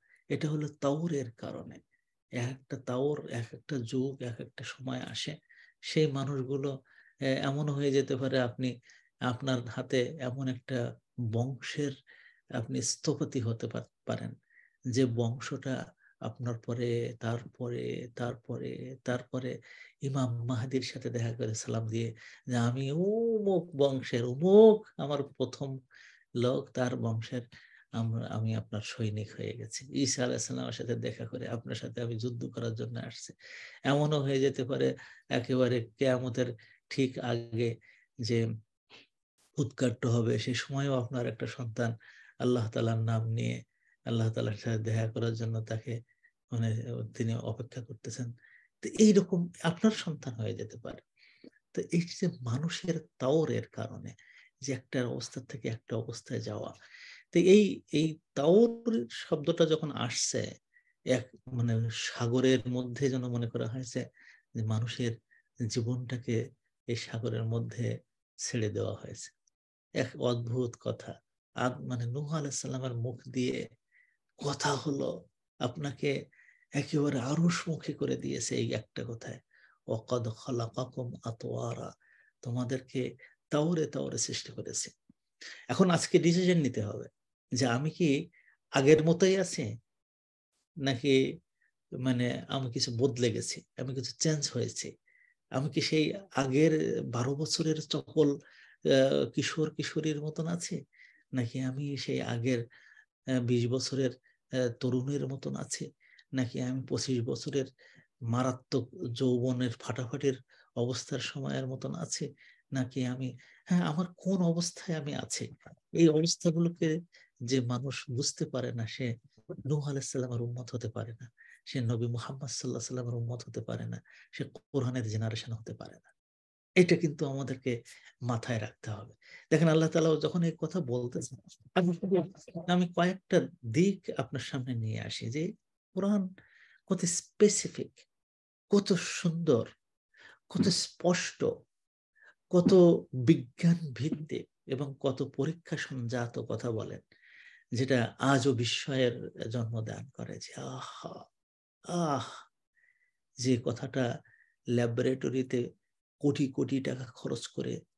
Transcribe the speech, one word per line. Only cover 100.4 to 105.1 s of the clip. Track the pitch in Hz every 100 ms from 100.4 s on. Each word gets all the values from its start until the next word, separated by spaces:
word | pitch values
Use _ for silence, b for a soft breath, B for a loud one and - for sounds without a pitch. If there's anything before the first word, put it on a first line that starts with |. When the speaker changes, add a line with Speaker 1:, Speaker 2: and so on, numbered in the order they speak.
| 165
Speaker 1:
আছি, | 175 - 151 135 B B B B
নাকি | 131 117 131
আমি | 131 131 143 139
সেই | - 131
আগের, | - 120 120 123 117 B B B B _ -
আহ, | 131
বিশ | 120 123 120
বছরের, | 131 131 143 131 123 b b -
আহ, | 131 127 120
তরুণের | 127 127 131